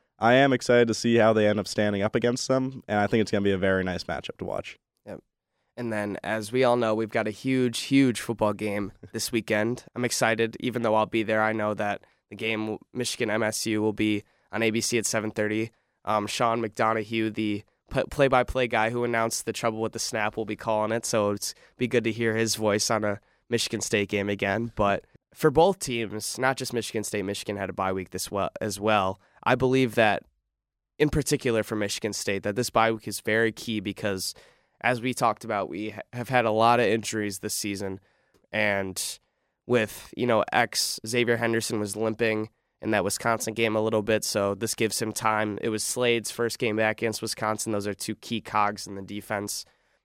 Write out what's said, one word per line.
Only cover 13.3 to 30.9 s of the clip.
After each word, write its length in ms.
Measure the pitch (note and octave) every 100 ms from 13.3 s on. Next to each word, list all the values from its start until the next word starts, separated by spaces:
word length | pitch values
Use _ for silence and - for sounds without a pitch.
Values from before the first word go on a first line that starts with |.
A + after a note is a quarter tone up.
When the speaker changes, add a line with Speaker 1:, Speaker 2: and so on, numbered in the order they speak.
Speaker 2:
M 120 | G#2+
S 240 | A2 A2 A2+
U, 160 | G#2+
will 100 | G#2+
be 320 | G#2 G#2+ G#2 - _ _
on 120 | G2
A 80 | A2+
B 100 | A2
C 180 | A2 A#2
at 80 | G#2
seven 240 | A2+ G#2+
thirty. 400 | G#2+ G#2+ G#2+ A2+ - _ _ -
Um, 220 | G#2+ G2+
Sean 360 | - A#2+ A#2
McDonough, 720 | A2+ - A2 A2+ G#2+ A2+ A2 G#2+
the 300 | G#2+ G2+ - _ _
p-, 120 | - -
play-by-play 580 | - C3+ B2+ B2 C3 B2
guy 220 | A#2 A2
who 140 | A#2+ A#2+
announced 400 | A#2 A2+ - -
the 80 |
trouble 280 | A2 A#2+ A2
with 120 | A2
the 60 | A2+
snap, 380 | - A2+ G#2+ A2
will 80 | G#2+
be 120 | G#2+
calling 360 | - G#2+ G#2+
it, 120 | A2+ -
so 260 | A2+ G#2
it's 240 | G2+ - - - -
be 120 | B2
good 160 | A#2+ A2+
to 80 |
hear 220 | A2 A#2 A2
his 200 | A2+ G#2+
voice 360 | G#2+ G#2 -
on 140 | A2 G#2
a 160 | G2+ - _ _
Michigan 300 | A#2 - A2
State 280 | - G#2+ G2+
game 200 | G#2 G2+
again. 440 | G#2 G2+ G#2 A#2 -
But 280 | G2+ G2 - _ _ -
for 160 | D#3+
both 300 | C#3 F3 F#3
teams, 580 | - A#2+ G#2+ G#2 - -
not 180 | C3 C3
just 160 | B2+
Michigan 320 | A#2+ - A2+ G#2
State, 200 | G#2+ F#2+
Michigan 320 | G2+ - G2+
had 140 | F#2+
a 20 | F2+
bye 180 | F#2+
week 180 | F#2+ F#2
this 200 | F#2 -
well, 200 | G2+ F#2 -
as 200 | G#2+ G2
well. 400 | G#2 G#2+ F#2+ F#2+ _ _
I 140 | - B2
believe 400 | B2+ C3 B2+ A2
that, 260 | G#2+ G2 - _ _ _ _ _ _